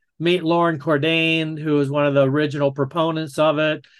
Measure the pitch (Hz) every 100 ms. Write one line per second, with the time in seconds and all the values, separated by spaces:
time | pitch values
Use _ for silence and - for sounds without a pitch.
0 | _ - 165 180 160 170 170 160 143 147
1 | 156 165 160 160 156 156 156 147 139 147
2 | 147 139 135 143 151 143 139 135 135 170
3 | 160 160 160 147 156 147 156 156 - _